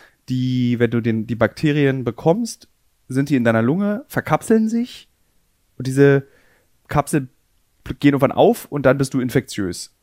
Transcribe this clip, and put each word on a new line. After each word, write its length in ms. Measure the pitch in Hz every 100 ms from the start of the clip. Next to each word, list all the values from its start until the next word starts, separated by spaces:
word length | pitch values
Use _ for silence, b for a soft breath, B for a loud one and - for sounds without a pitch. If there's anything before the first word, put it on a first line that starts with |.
| b b -
die, 500 | 127 127 127 120 120
wenn 120 | 120
du 100 | 117
den, 260 | 113 110 110
die 100 | 113
Bakterien 680 | 110 - 156 151 139 131
bekommst, 640 | 120 - 160 196 226 - _ _ _ _ -
sind 220 | 131 143
die 60 | 135
in 80 |
deiner 180 | 117 113
Lunge, 420 | 117 175 208 208 302
verkapseln 600 | - - 156 - 226 220
sich 400 | 233 240 - - _ _ _ _ _ _ -
und 80 | 127
diese 380 | 131 139 139 135 b b b b _ -
Kapseln 400 | 147 - 156 131 _ _ _ _ _ - -
gehen 140 | 143
irgendwann 180 | 139 131
auf 340 | - 170 233 -
und 180 | 147
dann 140 | 131 131
bist 160 | 135
du 60 | 135
infektiös. 720 | 123 135 - - 95 87 - _